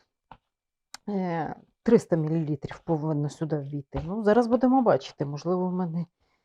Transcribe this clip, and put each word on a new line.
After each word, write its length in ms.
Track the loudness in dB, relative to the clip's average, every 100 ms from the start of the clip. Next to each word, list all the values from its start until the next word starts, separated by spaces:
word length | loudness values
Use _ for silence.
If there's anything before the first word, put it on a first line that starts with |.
| _ _ -20 -20 _ _ _ _ _ -16 -6
Е, 460 | -4 -2 -4 -6 -10 _ _
триста 340 | 4 4 4 0
мілілітрів 600 | 0 0 -2 -4 -8 -8
повинно 520 | -4 -2 0 -2 -4
сюди 280 | -4 -4 -4
ввійти. 440 | -6 -10 -8 -8
Ну, 180 | -6 -2
зараз 220 | 2 4 4
будемо 360 | 2 4 4
бачити. 420 | 4 2 0 -8
Можливо, 440 | -8 -6 -4 -2 -2
в 40 |
мене 340 | -2 -4 -4 -8 _ _ _